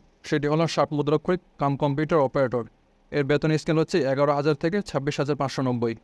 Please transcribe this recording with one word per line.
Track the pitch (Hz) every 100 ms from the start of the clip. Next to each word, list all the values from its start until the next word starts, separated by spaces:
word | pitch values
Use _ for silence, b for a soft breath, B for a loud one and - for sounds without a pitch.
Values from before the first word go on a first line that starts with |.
| - _
সেটি | - 151 143
হলো | 156 160
সাপ | - 143
মুদ্রাক্ষরিক | 147 143 151 - 180 - -
কাম | 143 139
কম্পিউটার | 147 139 151 165
অপারেটর। | 131 147 131 120 113 _ _ _ _
এর | 147
বেতন | 139 147 156 156
স্কেল | - 160
হচ্ছে | 160 180 135
এগারো | 135 143
হাজার | 143 147 143
থেকে | 165 202
ছাব্বিশ | - 139 139 143
হাজার | 139 147
পাঁচশো | 139 -
নব্বই। | 131 120 117 113